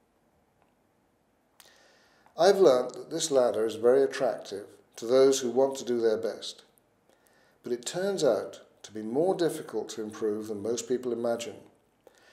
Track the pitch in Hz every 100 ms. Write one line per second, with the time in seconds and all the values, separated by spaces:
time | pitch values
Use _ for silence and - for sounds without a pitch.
0 | _ _ _ _ _ _ _ _ _ _
1 | _ _ _ _ _ _ - _ _ _
2 | _ _ _ - 180 190 175 123 123 -
3 | - - - 135 120 104 113 107 117 135
4 | 135 - 127 - - 101 104 - _ -
5 | 117 131 135 135 123 120 135 135 117 120
6 | 113 107 107 - - - _ _ _ _
7 | _ _ _ _ _ _ 117 120 - 175
8 | 196 185 147 101 98 - - _ - 104
9 | 107 127 180 175 160 - - 110 - -
10 | 107 104 110 107 107 104 104 117 - 123
11 | 123 117 117 113 113 98 - _ _ _
12 | _ _ _